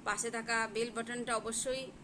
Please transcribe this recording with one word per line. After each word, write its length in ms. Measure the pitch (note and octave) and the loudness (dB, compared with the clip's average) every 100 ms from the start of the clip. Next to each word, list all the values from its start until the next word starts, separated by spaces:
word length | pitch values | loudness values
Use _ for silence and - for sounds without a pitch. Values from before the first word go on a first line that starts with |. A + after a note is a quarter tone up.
পাশে 260 | - G3+ A#3 | 0 0 0
থাকা 380 | A3+ A3+ A3+ A3+ | -2 2 2 2
বেল 160 | G#3+ A#3+ | 2 0
বাটনটা 460 | A3+ A#3 A#3+ A#3+ A3+ | 0 -2 -4 0 0
অবশ্যই 500 | A3 A3+ C4 C4 C4 - | 0 0 0 0 -4 -10